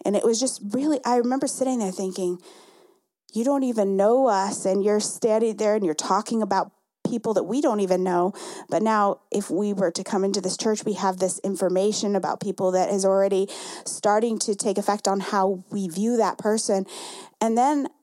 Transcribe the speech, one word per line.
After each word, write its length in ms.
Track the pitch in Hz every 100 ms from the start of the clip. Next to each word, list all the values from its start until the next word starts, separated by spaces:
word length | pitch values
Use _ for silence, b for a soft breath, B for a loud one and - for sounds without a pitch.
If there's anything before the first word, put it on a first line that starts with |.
And 120 | 202 202
it 80 |
was 160 | 233 226
just 200 | 254 - 202
really, 280 | 254 302 277 233
I 120 | 247
remember 280 | 240 269 277
sitting 320 | - 262 247
there 140 | 190
thinking, 480 | 185 190 190 180 180 B B B B B B B _ _
"You 120 | 214
don't 180 | 247 277
even 340 | 262 220 196 196
know 320 | 208 254 262
us, 380 | 196 196 196 196
and 180 | 196
you're 160 | 208 208
standing 580 | 208 - 226 214 226 202
there 180 | 214 214
and 100 | 180
you're 80 |
talking 480 | 151 - 214 - 226
about 300 | 202 190 - - _ _ -
people 280 | 226 226 196
that 80 |
we 180 | 175 262
don't 180 | 302 208
even 240 | 185 180
know." 300 | 185 175 185 B B B B
But 140 | 165
now, 400 | 220 214 202 - _
if 200 | 208 -
we 200 | 170 208
were 200 | 196 180
to 120 | 185
come 200 | 190 202
into 180 | 196 202
this 160 | 185 -
church, 260 | 220 214
we 100 | 220
have 260 | 190 196 185
this 180 | 185 -
information 760 | 196 190 185 185 202 208 208 196
about 260 | 170 -
people 300 | 202 185 185
that 180 | 185 180
is 160 | 196 190
already 420 | 196 196 190 196 B B B -
starting 540 | - 208 208 233 220
to 160 | - 202
take 240 | 220 196
effect 280 | 202 202 196
on 120 | 196
how 440 | 190 202 190 185 -
we 180 | 202 185
view 300 | 165 226 240
that 220 | 190 -
person. 480 | 214 220 - 190 190 B B B B -
And 160 | 226 226
then 320 | 269 294 262 -